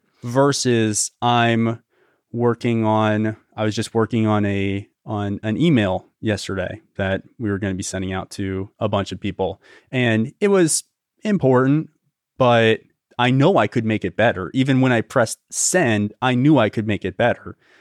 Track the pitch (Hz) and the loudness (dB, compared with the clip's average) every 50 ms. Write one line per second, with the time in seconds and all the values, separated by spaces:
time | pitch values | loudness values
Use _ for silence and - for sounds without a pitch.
0 | _ _ _ _ - 120 120 135 139 143 135 - - 127 120 117 113 110 107 - | _ _ _ _ -12 -4 0 2 2 2 2 0 0 2 2 2 2 0 0 -2
1 | - - - _ 117 120 120 120 117 117 117 113 113 113 113 117 _ _ _ _ | -4 -6 -6 _ -2 0 2 2 2 2 2 2 0 0 -2 -6 _ _ _ _
2 | _ _ _ _ _ _ - 117 120 120 117 117 - 123 117 113 110 107 110 110 | _ _ _ _ _ _ -4 0 0 0 0 0 -2 -2 0 2 2 2 2 2
3 | 110 107 107 107 107 107 110 - _ _ _ 117 110 107 104 - 107 - - 113 | 2 2 0 0 0 -2 -4 -8 _ _ _ -4 -4 -2 -2 -2 -6 -2 0 -2
4 | 110 - - 113 110 110 107 107 104 101 101 98 98 98 98 98 107 _ _ _ | 0 0 0 0 2 2 2 2 0 0 -2 -2 -2 -2 -4 -6 -8 _ _ _
5 | _ - 110 104 101 101 101 - - 110 110 87 147 175 151 117 104 92 92 90 | _ -8 -6 -6 -4 -4 -6 -6 -4 -4 -2 0 2 2 4 4 2 0 -2 -4
6 | - _ _ _ - 110 104 95 - - 98 95 90 - 101 107 _ _ _ - | -6 _ _ _ -4 -4 -4 -4 -4 -6 -6 -6 -6 -6 -10 -14 _ _ _ -6
7 | 98 95 95 90 - - _ - 117 104 101 95 107 98 95 92 92 - - 95 | -2 -2 -2 -4 -6 -12 _ -8 -4 -4 -4 -2 -2 -4 -4 -6 -6 -8 -8 -8
8 | 95 92 95 92 95 - - - 101 95 95 95 98 - _ _ - 107 104 101 | -6 -6 -6 -8 -8 -10 -8 -8 -6 -4 -4 -6 -8 -10 _ _ -4 -2 -2 -2
9 | 104 - 98 90 - 98 92 - 98 85 - - _ - - - _ _ - 127 | -2 -4 -8 -8 -8 -8 -4 -4 -4 -4 -4 -10 _ -20 -20 -20 _ _ -2 0
10 | 123 117 110 110 113 143 - _ 208 202 202 190 175 151 - - - _ _ _ | 2 2 2 0 0 -4 -4 _ 0 2 4 4 2 2 0 -4 -6 _ _ _
11 | _ _ _ _ - 220 208 170 - 131 127 123 131 135 143 156 160 - _ _ | _ _ _ _ -4 -2 -2 2 2 4 4 4 4 4 2 0 -2 -6 _ _
12 | _ _ _ _ _ _ _ - 131 123 120 117 113 110 110 - - _ _ _ | _ _ _ _ _ _ _ 0 2 4 4 4 4 4 2 0 -4 _ _ _
13 | _ _ _ - 120 123 127 135 139 180 196 139 107 104 - 123 113 110 110 104 | _ _ _ -2 0 2 2 4 4 4 4 4 2 2 0 -2 -2 0 -2 -2
14 | - 92 - - 107 117 98 95 92 - - 131 131 139 135 127 131 131 123 113 | -2 -6 -2 0 0 0 0 -2 -6 -4 -2 -2 0 2 2 2 4 2 2 0
15 | 107 - - 135 113 - - - _ _ - - - - - 185 165 120 107 107 | -2 -2 0 0 0 0 -4 -14 _ _ -6 -4 -2 0 2 2 2 2 2 0
16 | 104 104 - _ 131 131 127 123 127 147 160 131 110 104 - 117 104 110 104 90 | -2 -4 -4 _ -2 -2 0 2 4 4 4 4 2 2 0 -4 -4 -2 -4 -4
17 | - 92 90 - 120 117 98 - - - - _ _ _ _ _ | -4 -8 -2 0 0 0 0 -2 -8 -18 -18 _ _ _ _ _